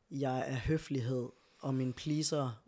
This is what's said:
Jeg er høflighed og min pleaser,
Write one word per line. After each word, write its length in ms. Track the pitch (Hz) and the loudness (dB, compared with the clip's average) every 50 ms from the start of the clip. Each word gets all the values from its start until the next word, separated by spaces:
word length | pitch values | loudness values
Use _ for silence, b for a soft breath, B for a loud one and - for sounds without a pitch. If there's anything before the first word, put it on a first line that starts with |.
| b _ | b _
Jeg 320 | - 139 139 131 127 131 - - | -4 -2 0 0 0 0 0 0
er 40 | 135 | -2
høflighed 760 | 123 104 139 160 156 - - 147 131 117 120 131 127 120 120 - - - - - - | -2 0 2 0 0 0 0 -2 0 0 0 0 0 -2 -4 -8 -14 -20 -20 -14 -6
og 140 | - 139 131 | -4 0 0
min 180 | 131 131 127 120 | 2 0 0 -2
pleaser, 680 | - - 156 151 156 151 - 160 147 135 123 113 - - | -2 -2 0 0 2 2 2 2 2 2 0 -2 -6 -10